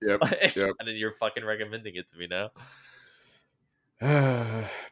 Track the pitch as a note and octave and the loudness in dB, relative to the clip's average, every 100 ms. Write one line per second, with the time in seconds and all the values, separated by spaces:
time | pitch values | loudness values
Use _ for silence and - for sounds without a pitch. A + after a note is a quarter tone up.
0 | G#3 G3+ - F3+ G3 F#2+ F#2+ - A2+ A2 | 0 2 2 2 2 2 0 0 -6 -4
1 | G#2+ - A2 A2+ A2 G#2+ G#2+ A2+ A2 F2+ | -4 -2 -4 -2 -4 -4 -4 -8 -10 -12
2 | - E2+ F2 F#2 G#2+ - - - - - | -12 -12 -6 -4 -4 -10 -20 -20 -20 -20
3 | - _ _ _ _ _ _ _ _ - | -20 _ _ _ _ _ _ _ _ -2
4 | C3 D3 C3+ B2 A2+ A2 G#2 - - | 4 6 6 4 0 -4 -6 -8 -8